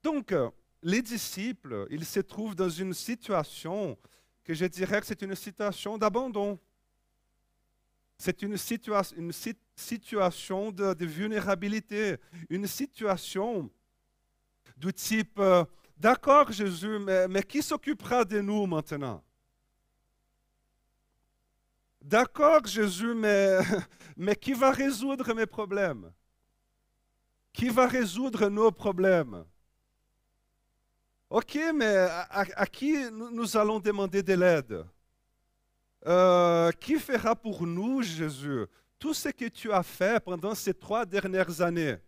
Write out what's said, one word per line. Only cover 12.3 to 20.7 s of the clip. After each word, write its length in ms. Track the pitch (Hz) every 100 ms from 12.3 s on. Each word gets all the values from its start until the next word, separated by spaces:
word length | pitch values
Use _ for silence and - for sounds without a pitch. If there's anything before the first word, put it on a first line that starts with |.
| 170 165
une 180 | 180 202
situation 1000 | - 285 - 214 185 - 190 220 214 127 _ _ _ _ _ _ _ _ _ _ -
du 160 | 170
type, 460 | - - 220 202 202
euh, « 260 | 190 180 156 - _ -
D'accord, 540 | 208 254 294 285 277
Jésus, 480 | 202 202 170 202 214
mais, 280 | 196 190 185
mais 160 | 196
qui 180 | - 285
s'occupera 640 | - 302 - 247 - 247
de 160 | 208 208
nous 260 | 202 208
maintenant ? » « 580 | 196 160 151 147 135 90 _ _ _ _ _ _ _ _ _ _ _ _ _ _ _